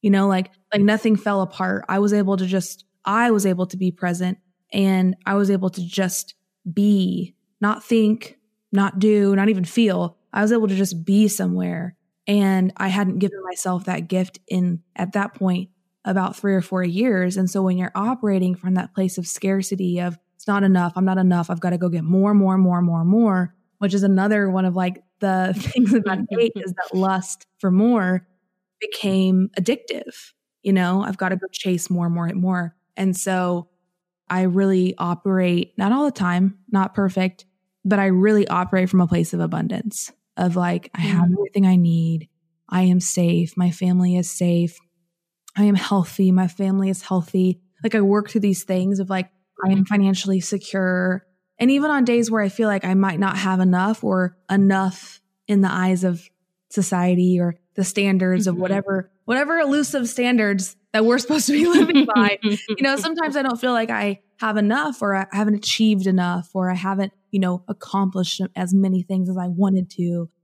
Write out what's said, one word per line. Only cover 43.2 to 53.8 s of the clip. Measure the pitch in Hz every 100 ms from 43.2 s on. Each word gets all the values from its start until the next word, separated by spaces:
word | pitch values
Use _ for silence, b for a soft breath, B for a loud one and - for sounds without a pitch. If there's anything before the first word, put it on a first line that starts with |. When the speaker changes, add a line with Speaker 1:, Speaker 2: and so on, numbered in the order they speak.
| 175 175 170 -
Speaker 1:
My | 180
family | 170 185 180 180 180
is | 175
safe. | - 175 170 170 - _ _ _ _ _ _ - -
I | 208
am | 196
healthy. | - 202 170 - 190
My | 185 185
family | - 196 196 190
is | 185
healthy." | - 190 165 185 185 175 _ _
Like, | 226 220
I |
work | 196 208 208
through | 226
these | 202 185
things | - 185 185 196
of, | 190
like, | 190 185 _ _ _
I | 190
am | 196
Speaker 2:
Mm-hmm. |
Speaker 1:
financially | 190 208 196 185 196 190
secure. | 175 202 - 196 185 185 185 185 _ _ _ _
And | 240
even | 277 302
on | 285 247
days | 240 226
where | 220
I | 202
feel | - 220
like | 202 185
I | 190
might | 196 160
not | 196 185
have | 190 185
enough | 185 180